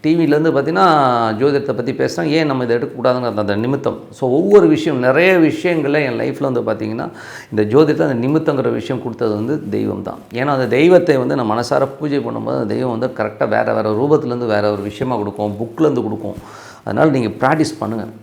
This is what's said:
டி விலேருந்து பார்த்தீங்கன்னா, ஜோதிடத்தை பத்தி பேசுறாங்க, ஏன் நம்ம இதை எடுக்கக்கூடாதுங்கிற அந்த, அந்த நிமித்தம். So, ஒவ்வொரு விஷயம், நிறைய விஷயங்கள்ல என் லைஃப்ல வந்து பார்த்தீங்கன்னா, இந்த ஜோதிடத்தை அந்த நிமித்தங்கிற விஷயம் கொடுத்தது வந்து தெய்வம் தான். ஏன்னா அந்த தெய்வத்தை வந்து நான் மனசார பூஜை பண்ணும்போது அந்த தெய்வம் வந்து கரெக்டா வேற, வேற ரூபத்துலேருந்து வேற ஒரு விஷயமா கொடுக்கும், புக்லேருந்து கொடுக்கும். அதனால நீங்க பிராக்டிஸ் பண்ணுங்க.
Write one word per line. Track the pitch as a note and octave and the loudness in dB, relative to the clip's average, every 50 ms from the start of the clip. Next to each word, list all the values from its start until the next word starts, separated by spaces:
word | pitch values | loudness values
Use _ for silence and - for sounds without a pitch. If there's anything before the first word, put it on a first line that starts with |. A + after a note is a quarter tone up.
டி | - D#3 E3 | 2 2 2
விலேருந்து | E3+ D#3+ C#3+ C#3+ D3+ D#3+ | 2 4 2 2 2 2
பார்த்தீங்கன்னா, | E3 C3+ C#3 B2+ D#3 E3 F#3+ F#3+ F3 D#3+ D3 C#3 B2+ B2 A#2 A#2 A2 A2 G#2 | 2 2 2 0 0 2 4 4 4 6 4 4 4 2 2 2 0 0 2
ஜோதிடத்தை | B2+ D3 C#3 C#3+ - C#3 B2 | 0 2 2 0 -2 -2 -4
பத்தி | G2+ A#2 B2 | -2 -4 -4
பேசுறாங்க, | A#2 A2 C3 B2+ - F3 E3+ | -2 -2 -2 -2 -2 -2 -2
ஏன் | D#3 C#3+ D#3+ D#3+ | 0 0 0 0
நம்ம | D3 C3+ C3 B2+ | 0 0 -2 0
இதை | A#2 A#2 | 0 0
எடுக்கக்கூடாதுங்கிற | A#2+ C#3+ C3 - B2 A#2 B2+ B2 B2+ B2 | 0 0 -4 -6 -2 0 0 0 0 -2
அந்த, | A#2 G#2 G#2+ | -2 -2 -2
அந்த | G#2 G2+ G2+ | -2 0 -2
நிமித்தம். | G#2 A2+ B2+ C#3 C3+ C3+ - - - - - | -2 0 -2 -2 -2 -2 -4 -4 -4 -12 -20
So, | - - C3+ B2+ | -8 -4 -2 0
ஒவ்வொரு | B2+ C#3 F#3 G3 G#3 G#3 F3+ | 2 2 4 6 6 6 8
விஷயம், | - D#3 D#3 - E3+ C#3+ B2+ | 6 4 2 0 -2 -2 2
நிறைய | B2 B2+ C3 D3+ F3 F#3+ F#3+ | 2 2 4 4 4 4 4
விஷயங்கள்ல | F3 D#3+ D3+ - - - F3+ E3+ D#3+ C#3+ C#3+ C#3+ D#3 D3 | 4 4 2 2 -2 -2 -2 -2 0 0 0 0 0 0
என் | C3 A#2 A2+ | -2 -2 -4
லைஃப்ல | A#2+ C3+ C3 - C#3+ C#3 | -4 -4 -4 -4 -4 -2
வந்து | B2+ A#2 | -2 -2
பார்த்தீங்கன்னா, | G#2+ A2 A2 A2 A2 G#2+ A2 B2 A#2 A2+ - - - - - - - - - | -2 -2 -4 -4 -4 -6 -6 -6 -8 -10 -10 -14 -18 -18 -18 -18 -14 -4 0
இந்த | G#2+ G#2+ G#2 A2+ | 0 0 4 6
ஜோதிடத்தை | C#3+ D#3+ C#3+ D3+ D#3 E3 | 4 6 4 4 0 0
அந்த | D3 C3 A#2 A#2+ | 0 0 0 0
நிமித்தங்கிற | C3+ D3+ D#3 D#3 D#3 C#3+ C3 A#2 A#2+ | 0 0 0 0 0 -2 0 -2 -2
விஷயம் | A#2 A#2+ A#2 - C3 B2+ - | -2 -4 -4 -4 -6 -6 -6
கொடுத்தது | B2 A2 - A#2+ A2 G#2 | -8 -6 -4 -2 -2 -2
வந்து | G#2 A2 B2 D3+ D3+ - G#2+ | -2 -2 -4 -4 -4 -4 -4
தெய்வம் | G2+ G#2+ G#2+ G#2 G2 G2 | -4 -2 -2 -2 -4 -4
தான். | G2 G#2 - - - - - | -6 -8 -10 -12 -16 -10 -6
ஏன்னா | A#2+ C3 | -4 -2
அந்த | D3 C#3+ C3 B2+ | 0 0 0 0
தெய்வத்தை | A2 A#2 C3 D#3 F3 F3+ F3 - D#3+ C#3+ | 0 2 4 6 6 6 6 6 4 2
வந்து | C3 B2 C3 D3 | 2 2 0 -2
நான் | C#3 A#2+ G#2+ | -2 0 0
மனசார | G#2+ A#2+ A#2+ - C#3 C#3 C3+ C3+ C3+ - | 0 -2 0 0 2 0 0 0 -2 -6
பூஜை | D3+ D3 C#3+ C#3 | -4 -2 -2 -2
பண்ணும்போது | A#2 A#2 A#2 A2+ A2+ A2+ C3 C3+ | -4 -4 -6 -6 -4 -4 -2 -2
அந்த | A#2+ | -2
தெய்வம் | G2+ G#2+ A#2+ B2+ B2+ A#2 A2+ | -2 -2 -2 -2 -2 -2 -2
வந்து | B2 B2+ B2+ - G#2+ | -4 -4 -4 -4 -6
கரெக்டா | G#2+ G#2+ - - | -6 -2 -4 -2
வேற, | A2 A2 A2+ A#2 A2+ A2+ | 0 0 0 0 0 -2
வேற | A2 G#2+ A2 | 0 0 -2
ரூபத்துலேருந்து | G#2+ G#2+ C3+ D3 D#3 D3 D3+ B2 B2 A#2+ B2 | 0 0 2 2 2 0 0 -4 -4 -4 -2
வேற | A2+ G#2+ G#2 G#2 G#2 | 0 0 0 2 0
ஒரு | G#2 G2 | -2 -2
விஷயமா | G2+ G#2 G#2 - C3+ B2+ B2 | -4 -8 -6 -6 -4 -4 -2
கொடுக்கும், | G#2+ G#2 G#2 G2+ - G#2 G#2 G2+ G2 | -4 -4 -6 -4 -4 -4 -4 -4 -6
புக்லேருந்து | A#2+ A2+ - - D#3 D3 C3+ B2 A2 | -8 -8 -2 0 0 2 2 0 -2
கொடுக்கும். | G#2+ A2+ G#2+ A2 G2+ - - - - - - - - - - - | -4 -6 -6 -8 -10 -10 -12 -16 -18 -20 -20 -20 -20 -20 -12 -8
அதனால | A2 G#2 A#2+ D3 D#3+ | -6 0 2 2 2
நீங்க | C3+ C3 A#2 G#2 - - B2+ | 2 2 0 -2 -2 0 0
பிராக்டிஸ் | C3 D#3+ D#3 D#3 D3+ - - | 2 2 2 0 -2 -2 -6
பண்ணுங்க. | A2 G#2 A2+ A2+ G2 - - - | -6 -6 -6 -6 -8 -10 -14 -20